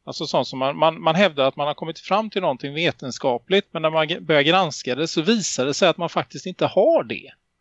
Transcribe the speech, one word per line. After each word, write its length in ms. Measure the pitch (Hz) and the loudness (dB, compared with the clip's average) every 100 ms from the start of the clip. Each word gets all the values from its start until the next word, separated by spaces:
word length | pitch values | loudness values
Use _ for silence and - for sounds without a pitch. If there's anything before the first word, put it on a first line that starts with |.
alltså 220 | - - 156 | -14 -10 -4
sånt 220 | 160 127 | -2 -2
som 100 | 135 | -2
man, 180 | 131 156 | -4 2
man, 240 | 156 160 | 0 2
man 120 | - | 0
hävdar 340 | 160 196 143 135 | 2 2 2 -2
att 80 | 143 | 0
man 100 | 147 | -4
har 80 | |
kommit 240 | 147 160 165 | -4 -8 -10
fram 320 | - 190 220 | -2 -2 -2
till 120 | 202 | -2
någonting 320 | 180 131 139 | -2 -2 -6
vetenskapligt, 920 | 143 170 - 135 117 143 120 - 190 - | -2 -2 -2 -8 -4 -2 -2 2 0 0
men 120 | 170 | -2
när 80 | 156 | 0
man 180 | 160 156 | 0 0
g-, 120 | 175 | -2
börjar 220 | 165 151 | 2 4
granska 520 | 143 185 175 - - | 4 4 2 -4 -6
det 140 | 123 160 | -4 -2
så 140 | - | -2
visar 440 | 160 233 175 - 131 | 0 0 0 -2 -2
det 80 | |
sig 140 | 139 185 | 2 2
att 80 | 160 | 2
man 100 | 170 | -2
faktiskt 380 | - - 147 - | -4 -6 -8 -12
inte 200 | 180 143 | -2 0
har 380 | - 302 330 | 4 4 4
det. 260 | 123 113 - _ _ _ | 0 -8 -12 _ _ _